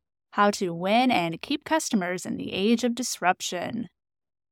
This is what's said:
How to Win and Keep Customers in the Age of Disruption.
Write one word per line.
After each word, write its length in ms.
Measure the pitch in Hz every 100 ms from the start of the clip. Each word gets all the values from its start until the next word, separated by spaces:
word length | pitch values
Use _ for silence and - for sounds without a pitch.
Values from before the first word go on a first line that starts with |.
| _ _ _
How 180 | - 202
to 200 | 208 185
Win 380 | 170 185 220 254
and 320 | 208 170 165
Keep 220 | - 294
Customers 640 | - 311 - 208 175 185 -
in 100 | -
the 160 | -
Age 300 | 185 202 233
of 100 | 240
Disruption. 920 | 240 247 - 175 185 - 180 - - - _ _ _ _ _ _